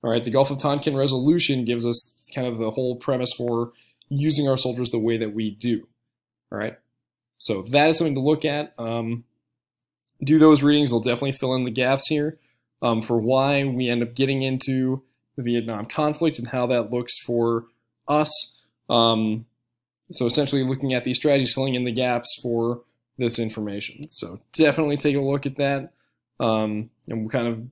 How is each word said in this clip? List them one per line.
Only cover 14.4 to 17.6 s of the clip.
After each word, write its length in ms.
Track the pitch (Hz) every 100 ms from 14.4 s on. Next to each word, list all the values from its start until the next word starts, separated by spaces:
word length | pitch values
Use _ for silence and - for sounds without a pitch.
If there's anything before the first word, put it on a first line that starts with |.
into 600 | 135 131 - 131 131 131 _ _ _ -
the 80 |
Vietnam 420 | 120 120 113 107 107
conflict 540 | - 151 151 165 147
and 80 | 117
how 180 | 127 123
that 240 | 123 107
looks 280 | 120 120 -
for 480 | - 120 117 117